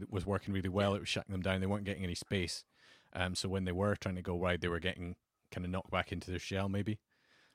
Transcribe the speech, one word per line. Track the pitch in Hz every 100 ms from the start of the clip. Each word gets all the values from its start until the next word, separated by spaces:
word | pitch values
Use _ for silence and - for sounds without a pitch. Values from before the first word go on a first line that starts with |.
| -
was | 98 90
working | 98 -
really | 98 92
well. | 95 101 101
It |
was | -
shutting | 101 -
them | 95
down. | 92 95
They | 95
weren't | 104
getting | 101 92 92
any | 85
space. | - 101 87 - - _ - - _
Um, | - 92 92
so | 95
when | 95 92
they |
were | 90 104 101
trying | 101 90
to |
go | 92 87
wide, | 90 87
they | 87
were | 85
getting | 90 90 87 87 _ _ _
kind | 92 90
of |
knocked | 92 -
back | 92 -
into | 87 -
their | 90
shell, | - 95 98
maybe, | 98 101 107 _ _ _ _ _